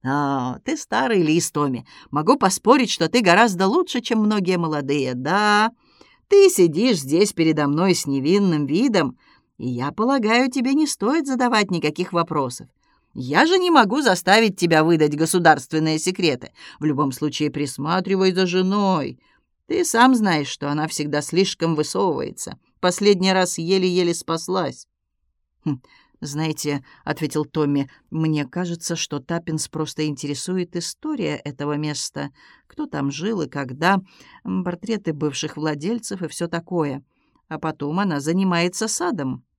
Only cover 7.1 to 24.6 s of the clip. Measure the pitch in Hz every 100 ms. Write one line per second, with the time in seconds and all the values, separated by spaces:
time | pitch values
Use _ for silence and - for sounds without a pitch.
7.1 | 160 202 - 160 151 143 147 190 170 -
8.1 | 139 135 196 196 156 143 160 269 208 143
9.1 | - _ _ _ _ 127 120 135 143 226
10.1 | 277 214 233 262 269 247 269 302 - 208
11.1 | 320 277 254 247 220 196 175 151 151 180
12.1 | 175 165 156 131 - - _ _ _ _
13.1 | - 123 151 320 370 359 311 208 254 269
14.1 | 180 - 208 226 - 170 160 156 170 151
15.1 | 147 160 180 165 143 - 160 160 156 180
16.1 | 185 175 123 - _ - - 151 139 143
17.1 | 127 151 - 151 147 143 - 147 180 185
18.1 | 190 190 180 185 180 185 202 196 185 139
19.1 | 127 _ _ _ _ _ 330 349 - 254
20.1 | 254 214 160 208 - 143 147 156 - 147
21.1 | 147 143 165 190 - 165 156 151 185 196
22.1 | 139 127 - - - _ _ 180 175 208
23.1 | 196 185 190 180 - 165 190 185 180 175
24.1 | 170 - 165 160 190